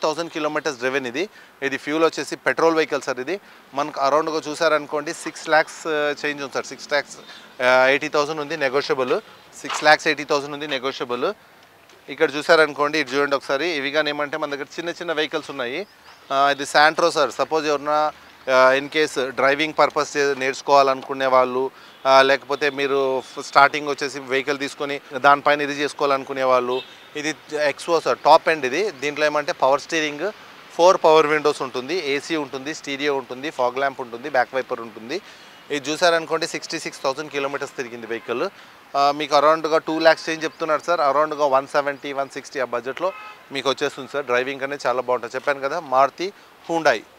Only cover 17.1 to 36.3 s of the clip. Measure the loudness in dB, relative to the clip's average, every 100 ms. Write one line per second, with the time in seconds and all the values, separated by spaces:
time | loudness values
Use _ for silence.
17.1 | 2 0 0 -2 0 0 -2 0 0 0
18.1 | -4 -18 -10 2 6 6 4 0 0 0
19.1 | -2 -4 2 2 2 0 2 2 2 -2
20.1 | 0 0 0 -4 -4 4 6 6 2 -4
21.1 | -2 2 4 4 0 -4 -8 -20 -4 4
22.1 | 6 6 4 0 -2 -2 -2 -2 0 0
23.1 | -2 -6 -12 0 4 4 4 -4 -4 -6
24.1 | -8 -4 -2 -2 -4 -6 -8 -8 -8 -10
25.1 | 2 4 6 4 2 0 -2 -4 -2 0
26.1 | 0 -2 -2 2 2 2 -4 -6 -18 -14
27.1 | -8 -6 -8 -8 -2 -2 -2 0 0 2
28.1 | 2 6 6 4 0 0 -2 -4 -4 -6
29.1 | 0 0 0 -2 0 2 2 0 -4 -2
30.1 | -4 -8 -8 -18 -20 -8 4 6 6 8
31.1 | 8 6 4 2 -2 -4 -6 -4 -4 -2
32.1 | -4 -2 -4 -4 -8 -10 -10 -8 -4 -2
33.1 | -2 -4 -10 -8 -2 -2 0 -4 -4 -10
34.1 | -10 -2 0 0 -2 -4 -6 -10 -14 -10
35.1 | -10 -12 -20 -20 -18 -8 -6 -4 0 2
36.1 | 2 0